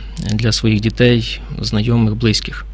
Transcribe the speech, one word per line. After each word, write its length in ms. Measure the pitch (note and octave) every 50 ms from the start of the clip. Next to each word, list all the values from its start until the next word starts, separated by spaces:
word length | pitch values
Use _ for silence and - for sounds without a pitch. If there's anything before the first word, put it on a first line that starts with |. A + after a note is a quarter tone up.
| - - - - - G#2 G#2+
для 180 | A2 A#2 A2
своїх 280 | G#2 - - A2 A2 G#2
дітей, 580 | A2 A2+ A2 - B2 A#2+ A#2+ A#2 A2+ - - - - - C#3 -
знайомих, 540 | G#2+ A2+ A#2 G#2 A2 A#2+ A#2 A#2 A2 G#2+ G#2+
близьких. 500 | A2+ A#2 A2 G#2 - - - - - - -